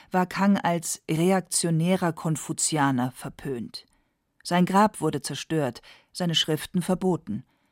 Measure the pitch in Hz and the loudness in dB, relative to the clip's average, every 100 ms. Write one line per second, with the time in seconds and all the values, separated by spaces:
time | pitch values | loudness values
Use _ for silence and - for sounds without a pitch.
0 | - 185 180 - 196 202 - 170 160 - | -4 -2 -2 0 2 2 2 -2 -4 -10
1 | - 160 175 190 185 - 175 160 170 185 | -4 0 2 2 0 -2 0 0 2 2
2 | 175 160 165 156 - - - 156 139 127 | 0 -2 -2 -4 -4 -4 -2 2 2 2
3 | 123 - 139 - 151 123 107 - - _ | -2 -6 -14 -10 -8 -6 -8 -14 -20 _
4 | _ _ _ _ - 175 180 190 214 - | _ _ _ _ -2 2 4 4 4 2
5 | 156 147 - 143 - 160 139 113 - - | -2 -2 -6 -8 -4 -2 -2 -4 -18 -20
6 | _ - 175 156 - 156 - 180 - 185 | _ -4 0 0 2 0 -2 -4 0 0
7 | 185 170 - 104 - _ _ | 2 0 -4 -8 -10 _ _